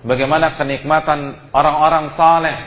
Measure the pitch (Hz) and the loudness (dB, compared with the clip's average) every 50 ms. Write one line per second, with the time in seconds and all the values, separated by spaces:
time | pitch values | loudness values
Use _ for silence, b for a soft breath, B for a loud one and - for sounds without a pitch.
0 | - 117 127 127 135 135 151 160 165 160 - - 147 135 139 131 139 139 156 156 | -2 -2 -2 0 0 0 2 2 2 0 0 -4 -6 -6 -6 -8 -2 0 0 0
1 | 156 156 151 147 143 143 131 - - - - 135 147 156 147 151 151 160 165 160 | 2 0 -4 -4 -4 -10 -12 -16 -20 -4 -2 0 0 2 2 2 2 2 2 0
2 | 151 147 - - 165 165 165 165 165 160 139 131 - | -2 -4 -2 2 4 4 4 4 0 -2 -4 -6 -12